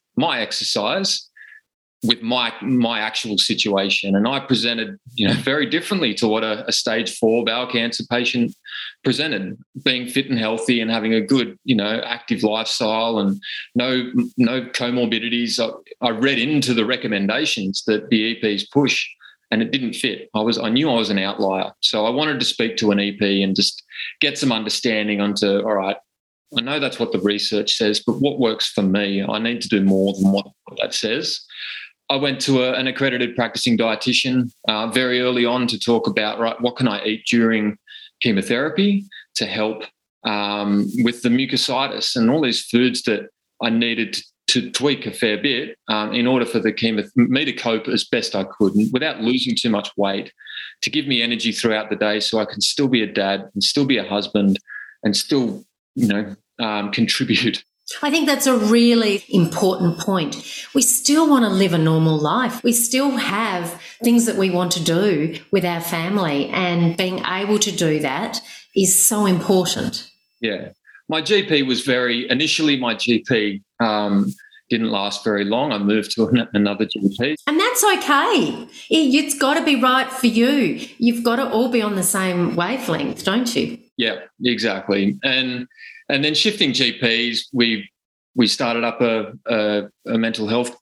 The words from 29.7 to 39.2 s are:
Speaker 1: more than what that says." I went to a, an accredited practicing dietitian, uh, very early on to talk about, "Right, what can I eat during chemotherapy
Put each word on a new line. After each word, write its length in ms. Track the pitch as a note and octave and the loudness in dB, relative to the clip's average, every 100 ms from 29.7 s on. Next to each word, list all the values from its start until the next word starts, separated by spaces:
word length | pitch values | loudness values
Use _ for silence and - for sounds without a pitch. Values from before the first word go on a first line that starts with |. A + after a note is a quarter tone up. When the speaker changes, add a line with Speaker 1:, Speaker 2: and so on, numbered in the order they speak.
| G#2 | 2
Speaker 1:
more 320 | G2 F#2+ G2 | 4 4 2
than 180 | G2 G2 | 2 2
what 140 | G2+ - _ - - | 2 -2 _ -14 -6
that 140 | - | -6
says." 480 | - A2 C3 - - - - - - - _ - | -4 -4 -2 -4 -8 -10 -16 -14 -14 -18 _ -2
I 80 | C#3 | 0
went 240 | C#3+ C3 | 0 -2
to 240 | C#3 C3 | 2 2
a, 80 | B2+ | 2
an 160 | B2+ C3 | 0 -2
accredited 480 | B2+ C3+ B2 A#2+ - | 0 0 0 -2 -2
practicing 420 | A#2 - B2+ A2+ | -4 -2 0 2
dietitian, 720 | A2+ G#2+ - A#2+ C3+ B2+ A#2 - - | 2 0 0 0 2 0 0 -2 0
uh, 220 | G#2+ A2+ | 0 2
very 320 | B2 B2+ B2 | 0 0 2
early 240 | B2+ B2 | 2 2
on 240 | A#2+ B2 A#2+ | 2 0 -2
to 100 | G#2+ | -2
talk 300 | - A#2 A2+ | 2 2 2
about, 320 | G#2 G#2+ G#2+ | -2 -2 -2
"Right, 200 | A2+ A2+ | -4 -2
what 140 | A#2+ | -4
can 140 | - B2 | 0 -2
I 160 | G2+ | 0
eat 200 | A2 A2 - | -4 -4 0
during 480 | A#2+ A2+ A2 G#2+ G#2 - - - - | 2 4 2 0 -4 -12 -20 -18 -4
chemotherapy 840 | A#2+ G2 G2 A#2+ D3+ - G3+ G3+ - - | 0 0 0 -2 -2 0 2 2 -4 -16